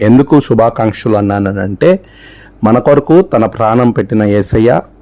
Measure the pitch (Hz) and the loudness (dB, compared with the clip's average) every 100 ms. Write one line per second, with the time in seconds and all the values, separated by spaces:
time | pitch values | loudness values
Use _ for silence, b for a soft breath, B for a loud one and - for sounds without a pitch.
0 | 104 123 139 151 - 110 113 113 110 - | 2 2 4 0 2 0 0 0 -4 -4
1 | 120 104 101 101 101 98 95 98 156 190 | -2 -2 0 -2 -4 -4 -8 -2 0 0
2 | B B B B B _ 110 120 120 143 | B B B B B _ 0 0 2 0
3 | - 165 190 123 110 - 110 117 120 113 | 2 2 2 0 -2 -2 -2 0 0 -2
4 | 98 107 107 104 98 113 113 135 - _ | -4 -2 0 0 -2 0 2 0 -4 _